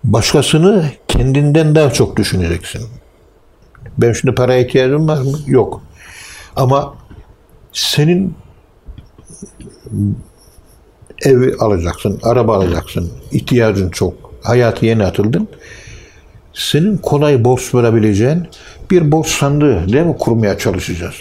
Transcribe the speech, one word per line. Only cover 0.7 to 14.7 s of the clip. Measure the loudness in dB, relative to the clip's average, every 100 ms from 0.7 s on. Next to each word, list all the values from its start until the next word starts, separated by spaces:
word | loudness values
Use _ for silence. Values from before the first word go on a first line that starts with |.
| 2 0 -8 -4
kendinden | 0 2 2 2 2 2 4
daha | 2
çok | 2 0 0
düşüneceksin. | -2 -2 -2 -4 -6 -14 -14 -18 _ _ _ _ _ _ _ -20 -12 0
"Ben | 0
şimdi | 2 -2 0
paraya | 2 2
ihtiyacım | 2 2 2 0 0
var | -2
mı?" | -2 -6 0
Yok. | 2 2 -4 -16 -20 -20 -20 -20 -20 -12 -2
Ama | 0 0 -2 -12 -20 -20 -20 -20 _ -20 _
senin | -8 -4 0 2 2 -2 -8 -20 -20 _ _ -20 -20 -20 -20 -20 -20 -20 _ -20 -20 -10 -4 -4 -4 -10 _ _ -20 _ -20 _ _ -20 -4 2
ev | 4 2 0
alacaksın, | 0 0 -2 -4 -4 -2
araba | 0 2 2 2
alacaksın, | 0 -2 -4 -8 -8 -10 -6
ihtiyacın | -6 0 2 2 0 -2
çok, | -2 -4 -4 -20 -14
hayatı | -2 2 2